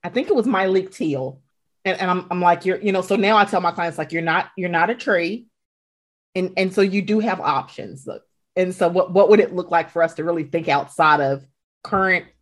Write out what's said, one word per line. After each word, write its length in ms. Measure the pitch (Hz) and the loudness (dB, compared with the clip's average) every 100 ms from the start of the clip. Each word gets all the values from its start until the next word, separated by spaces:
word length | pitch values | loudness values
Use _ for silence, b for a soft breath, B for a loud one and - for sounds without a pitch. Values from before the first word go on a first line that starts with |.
I 40 | 175 | -4
think 200 | 233 339 | -4 0
it 60 | |
was 120 | 311 220 | 0 2
Myleik 420 | 190 190 190 190 | 0 2 0 -2
Teele. 500 | - 156 135 131 131 _ _ _ _ | -6 -4 -4 -6 -12 _ _ _ _
And, 160 | 190 185 | -6 -4
and 100 | 185 | -2
I'm, 160 | 180 180 | -2 -2
I'm 100 | 180 | 0
like, 240 | 175 175 | 2 2
"You're," 160 | 185 185 | 0 -2
you 120 | 208 | 0
know, 100 | 190 | -2
so 140 | 190 202 | 0 0
now 200 | 202 220 | 4 4
I 80 | |
tell 160 | 202 190 | 4 2
my 100 | 175 | 0
clients, 280 | 175 170 156 | -2 -6 -6
like, 140 | 156 | -6
"You're 100 | 165 | -4
not, 280 | 165 170 - - | 0 -2 -2 -8
you're 120 | 180 | -4
not 220 | 170 180 | 0 -2
a 40 | |
tree." 520 | 247 - 185 170 226 - _ _ _ _ _ _ _ _ | -2 -2 0 -2 -6 -12 _ _ _ _ _ _ _ _
And, 180 | 190 185 185 | -6 -4 -2
and 160 | 185 | -2
so 80 | 196 | 0
you 220 | 196 202 | 0 0
do 160 | 180 214 | 0 0
have 220 | 214 185 | 0 -4
options. 680 | - 135 - - 101 - - | -4 -4 -6 -16 -16 -14 -14
Look, 180 | - _ _ _ - | -16 _ _ _ -4
and 180 | 185 | -4
so 140 | 180 175 | 0 0
what, 240 | 180 180 | 2 2
what 160 | 180 202 | 4 8
would 120 | 208 | 6
it 140 | 170 | 6
look 160 | 180 - | -4 -2
like 200 | 170 160 | -2 -2
for 120 | 170 | 0
us 120 | 165 | 0
to 100 | - | 0
really 200 | 165 170 | -4 -4
think 240 | 143 170 160 | -4 -4 -2
outside 520 | 143 - - 156 147 | -2 -2 0 2 4
of 240 | 139 139 - _ _ _ | 2 -2 -8 _ _ _
current 420 | - 196 190 180 175 _ | -4 -2 0 -2 -4 _